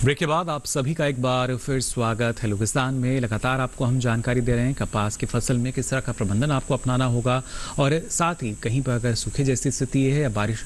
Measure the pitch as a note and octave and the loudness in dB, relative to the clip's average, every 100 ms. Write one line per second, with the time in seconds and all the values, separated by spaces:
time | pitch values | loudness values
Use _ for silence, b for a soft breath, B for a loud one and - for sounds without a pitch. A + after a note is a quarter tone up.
0 | A#2+ C#3+ E3 D#3 F3 D3 - D3+ C3 D#3+ | 2 2 0 0 0 -4 -4 -2 -2 0
1 | D3 C3 B2+ B2+ B2+ B2+ - C3 B2 - | 0 0 0 2 0 -2 -2 -2 -2 0
2 | A#2 A2 A#2 A2+ A#2 G2+ A2 D3 B2+ C3+ | 0 2 0 0 -2 0 0 0 0 0
3 | B2 C3 A#2+ G#2+ B2+ C3 B2+ - B2 C3 | 0 0 0 0 0 0 -2 -2 0 2
4 | A#2+ A2+ A#2 B2 A#2+ A#2+ A#2+ C#3 G#2 G#2+ | 2 0 2 0 2 2 2 0 -2 0
5 | G#2 - - B2 - B2+ B2 B2+ B2+ C3 | -2 -2 -2 -2 0 0 0 -2 -2 -2
6 | B2 B2 G#2 G2+ D3 C#3 - C3 C3+ B2+ | -2 -2 0 2 2 0 0 -2 2 2
7 | C3 A#2+ A#2+ B2+ B2+ B B B C#3 D#3+ | 2 2 2 0 -2 B B B 2 2
8 | - - E3+ E3+ A#2+ G#2 A#2 A#2+ C3 A#2+ | -2 0 0 0 -4 -4 -2 0 0 0
9 | A#2+ A2+ - - C#3 B2+ C#3 - C3+ C#3 | 0 0 -2 0 2 2 0 -2 0 2
10 | C3+ C#3+ C#3+ G#2 G#2 A2 | 2 2 0 0 -2 -2